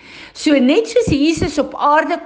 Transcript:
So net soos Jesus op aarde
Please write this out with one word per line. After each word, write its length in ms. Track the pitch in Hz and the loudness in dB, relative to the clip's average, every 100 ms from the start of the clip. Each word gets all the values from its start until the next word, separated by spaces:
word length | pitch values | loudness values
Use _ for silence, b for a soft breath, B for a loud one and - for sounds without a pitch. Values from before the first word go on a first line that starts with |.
| B B B - | B B B -6
So 220 | 311 285 | 0 2
net 300 | 247 349 453 | 4 2 0
soos 160 | 494 453 | 0 0
Jesus 500 | 277 302 320 349 294 | 0 0 0 -2 -2
op 160 | 262 | -6
aarde 460 | - 285 302 302 330 | -2 2 2 0 -4